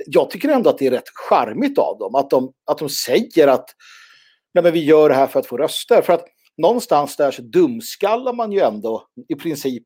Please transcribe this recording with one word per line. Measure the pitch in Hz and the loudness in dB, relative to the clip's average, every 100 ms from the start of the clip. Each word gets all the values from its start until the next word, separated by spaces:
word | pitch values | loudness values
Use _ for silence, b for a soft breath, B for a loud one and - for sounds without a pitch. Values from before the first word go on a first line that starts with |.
| - | -2
Jag | 160 135 | 0 0
tycker | 190 285 | -2 0
ändå | 269 175 | 2 2
att | - | 2
det | 135 | 0
är | |
rätt | 123 - - - | -2 -4 -12 0
charmigt | 185 113 120 277 277 | 0 0 -2 -2 0
av | 78 104 | -2 -4
dem, | 101 | -4
att | 131 139 | -4 0
de, | 139 131 _ - | 0 -2 _ -8
att | 147 | -6
de | 147 | -6
säger | - - 147 117 160 139 | -8 -2 -2 0 4 4
att, | 127 - - b b b b b b _ | 4 -2 -20 b b b b b b _
"Nej, | 180 | 0
men | 170 | 2
vi | 170 | 2
gör | 147 156 151 | 4 6 6
det | |
här | 135 135 | 4 0
för | 139 | -2
att | - | -4
få | 123 | -4
röster." | 156 - - 220 | -4 -4 2 2
För | 147 | 4
att | 170 - _ _ - | 0 -2 _ _ -2
någonstans | 196 240 - 151 143 - | 0 0 0 0 0 -2
där | 143 | -2
så | 131 | -4
dumskallar | 120 131 156 117 113 - 202 233 262 | -4 0 0 -2 -12 -6 -4 -2 -4
man | 240 226 | -6 -4
ju | 196 | 0
ändå | 135 107 113 110 - - - | 0 -2 -6 -8 -10 -18 -12
i | |
princip | 143 170 139 135 123 | -8 -8 -6 -6 -8